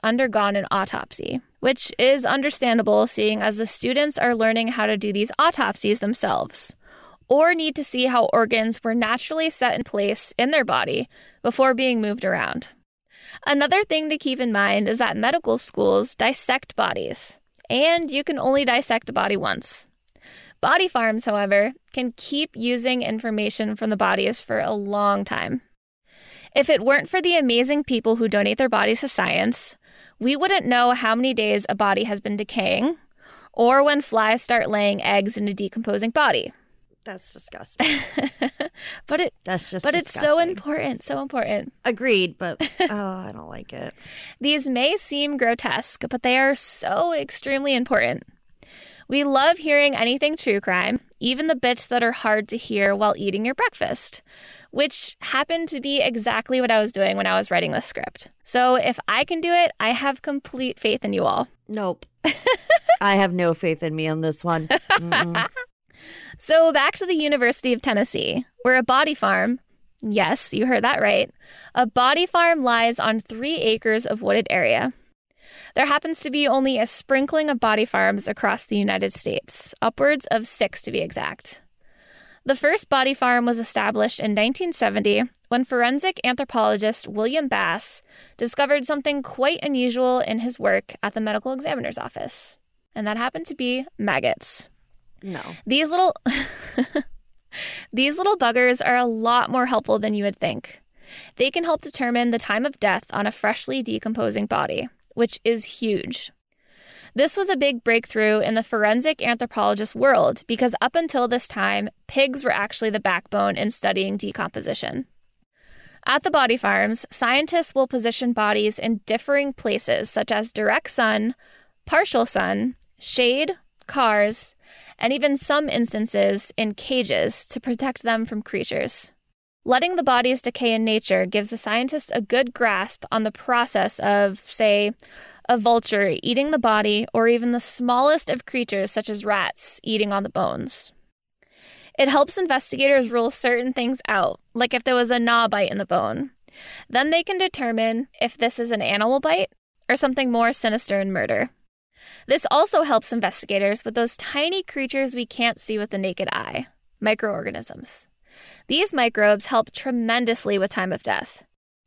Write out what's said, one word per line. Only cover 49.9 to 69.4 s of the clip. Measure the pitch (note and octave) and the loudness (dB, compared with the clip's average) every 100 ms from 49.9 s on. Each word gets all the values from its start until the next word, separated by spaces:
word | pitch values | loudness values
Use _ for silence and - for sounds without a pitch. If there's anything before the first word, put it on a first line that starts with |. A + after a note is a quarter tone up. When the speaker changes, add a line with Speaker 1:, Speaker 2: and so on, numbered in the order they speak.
| C4+ | 2
Speaker 1:
anything | A#3 C4+ D4 D#4+ | 0 2 0 -2
true | - G3+ | 0 0
crime, | - F3+ - B3 _ - | 0 0 0 -2 _ -4
even | A#3+ B3+ D#4+ | -2 0 0
the | C4+ | 0
bits | B3 A#3+ - | 0 0 0
that | B3 | 0
are | A#3 | 0
hard | A#3 A3 G#3+ G#3+ | 0 0 0 0
to | A#3 | -6
hear | - G#3 G3 G3+ | -4 0 2 2
while | G#3+ - | 2 0
eating | G3+ G3 A#3 | -2 -2 -2
your | C#4 | 0
breakfast, | A#4 - - - - - _ - - - - | -2 -2 -6 -4 -8 -12 _ -20 -20 -20 -8
which | A#3+ C#4+ - - - | -2 0 -2 -6 -8
happened | - C4 D4 E4 E4 | -4 -2 -2 -2 -4
to | D4 | -6
be | C#4 C#4 | -2 0
exactly | - A#3 A3 A3 A#3 B3+ | 0 0 -2 -2 0 0
what | B3 | 2
I | A3 | 2
was | G#3+ | 2
doing | G3 G3 G3 | 0 0 0
when | F#3+ | 0
I | F#3+ | 0
was | G3+ | 0
writing | F3 E3+ | 0 0
this | - - | -4 -6
script. | - - - - _ - | -8 -10 -12 -20 _ -4
So | B3 B3+ B3+ | 2 4 4
if | - A#3+ - | 2 -2 -2
I | A3 D4 | 0 0
can | E4 | -2
do | E4+ | 2
it, | F4 F4 - | 4 2 0
I | A3 | -2
have | A#3 C#4 C4 | 0 -2 -4
complete | - C#4 - B3+ B3+ - | -4 -6 -6 -6 -6 -2
faith | A3 A3+ | -2 -2
in | G#3 | -2
you | G3 - | 0 0
all. | - - _ - | 0 -4 _ -12
Speaker 2:
Nope. | G#3+ F#3+ E3+ - | -6 -4 -6 -12
Speaker 1:
<laughs> | _ D#4 - - B4+ - D#5+ - F5+ | _ -2 0 0 0 2 2 4 4
Speaker 2:
I | G3+ G3 | 4 4
have | F#3+ | 2
no | F3+ F3 | 2 0
faith | E3 F3 D#3+ | 0 -2 -2
in | E3 D#3 | -4 -4
me | D#3 | -2
on | D#3 | -2
this | D#3+ D3+ | -2 -2
one. | F3 E3 D#3 | -2 -2 0
Mm-mm. | E4 - - E3+ F4 F3 E3+ - | -2 2 0 2 0 0 -2 -4
Speaker 1:
<laughs> | B4+ B4 _ _ _ - - - - | -6 -14 _ _ _ -20 -20 -20 -8
So | - D#4+ E4 | 4 6 6
back | D4 C#4+ - | 6 2 0
to | F#4 | -2
the | E4 | 0
University | D4+ C#4+ A#3+ C4+ B3+ | 2 2 2 2 0
of | A#3+ | 0
Tennessee, | - G#3 B3 - - - B3+ - | 2 2 0 -2 -2 -4 -6 -2
where | B3 B3+ | 2 4
a | |
body | A#3+ B3+ D#4 | 4 2 2
farm, | D4 G3 F#3+ | 0 0 2